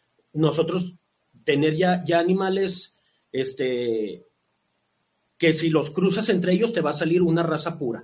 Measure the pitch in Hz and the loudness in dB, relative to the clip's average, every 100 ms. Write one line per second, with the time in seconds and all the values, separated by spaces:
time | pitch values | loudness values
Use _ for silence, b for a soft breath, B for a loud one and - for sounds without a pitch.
0 | b _ _ 151 156 151 165 185 180 - | b _ _ 0 0 2 0 -2 -4 -10
1 | _ _ _ _ - 143 156 156 180 180 | _ _ _ _ 0 2 2 2 2 2
2 | 170 170 175 190 190 196 185 180 - b | 2 2 2 2 0 0 -2 -4 -12 b
3 | b b b 131 131 - 127 123 120 113 | b b b -4 -4 -4 -2 -2 -2 -2
4 | 104 - - _ _ _ _ _ _ _ | -4 -8 -18 _ _ _ _ _ _ _
5 | _ _ _ - 165 156 165 156 - 185 | _ _ _ 0 0 2 2 0 0 0
6 | 185 214 220 180 180 185 233 180 151 151 | 0 0 0 0 2 2 0 0 -2 -2
7 | 160 180 175 165 165 151 170 160 127 107 | 0 2 2 2 0 -2 -6 -6 -6 -6